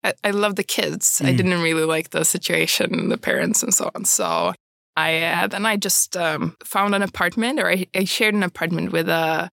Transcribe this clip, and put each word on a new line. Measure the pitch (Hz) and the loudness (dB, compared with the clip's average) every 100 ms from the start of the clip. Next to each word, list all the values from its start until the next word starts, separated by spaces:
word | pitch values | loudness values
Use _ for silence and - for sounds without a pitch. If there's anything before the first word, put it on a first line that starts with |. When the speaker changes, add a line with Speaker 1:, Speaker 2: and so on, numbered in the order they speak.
Speaker 1:
I, | - - | -2 -2
I | 208 | -2
love | 202 208 196 | 0 0 -2
the | |
kids. | 190 - 156 160 - - | -2 -2 -2 0 0 2
I | 135 | 2
Speaker 2:
Mm. | 127 | 4
Speaker 1:
didn't | 185 175 | 2 2
really | 165 160 160 | 2 2 2
like | 160 160 | 0 -2
the | 165 160 | -2 0
situation, | 185 - 165 165 - - - - | 0 -2 0 0 0 0 0 -2
the | - | -2
parents | - - - 220 | -2 -2 0 0
and | - | 0
so | - - - | 0 0 -4
on. | 202 | -2
So | - 175 165 175 190 _ _ _ - | 0 0 0 0 -4 _ _ _ -2
I, | 160 160 | 0 0
uh, | 165 170 196 | 0 0 0
then | 196 214 | 0 0
I | 208 | 0
just, | 196 - - 185 | 0 0 0 0
um, | 170 151 165 - | -2 0 -4 -8
found | - 202 202 202 | -4 0 2 2
an | |
apartment, | 196 - 175 202 233 294 | 0 0 -2 0 -2 0
or | 185 | 0
I, | 185 180 190 | 0 -2 -2
I | 190 | -2
shared | - 214 208 | 2 2 2
an | |
apartment | 185 - 170 165 175 | 0 -2 -2 -2 0
with | 165 170 | 0 0
a | 165 160 160 175 | 0 2 0 -4